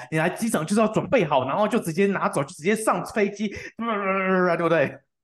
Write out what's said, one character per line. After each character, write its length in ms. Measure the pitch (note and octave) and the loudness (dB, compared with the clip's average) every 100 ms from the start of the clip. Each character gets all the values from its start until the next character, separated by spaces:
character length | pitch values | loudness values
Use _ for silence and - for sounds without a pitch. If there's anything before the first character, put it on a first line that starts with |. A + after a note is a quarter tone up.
| - | -2
你 40 | D#3 | -2
来 140 | E3 | 0
机 180 | - A3+ | -2 -2
场 160 | F#3+ | -2
就 100 | D#3+ | 0
是 60 | G#3 | 2
要 60 | G#3+ | 2
准 220 | F#3 C#3+ | 2 2
备 140 | C4+ | 2
好， 200 | D#3 C#3+ | 4 2
然 120 | B2+ D#3+ | 2 0
后 80 | G#3 | 0
就 100 | G#3+ | 0
直 120 | E3+ | -2
接 140 | D#3+ G3+ | 0 0
拿 220 | F3 F3+ | 0 -2
走， 120 | F3 | -2
就 60 | C#3 | -4
直 120 | - | -4
接 140 | D#3 G#3+ | -2 0
上 280 | A3 G3 - | 2 0 -2
飞 220 | A#3 G#3 | -2 -2
机， 180 | G3+ G#3 | -2 -6
<laughs> 260 | - - - | -6 -12 -8
对 800 | A#3 G#3 G3 F#3+ F#3+ F#3 F3+ E3+ | -4 -2 -2 0 2 4 4 2
不 100 | E3 | 2
对？ 320 | D#3+ C3 - _ _ | 2 2 -2 _ _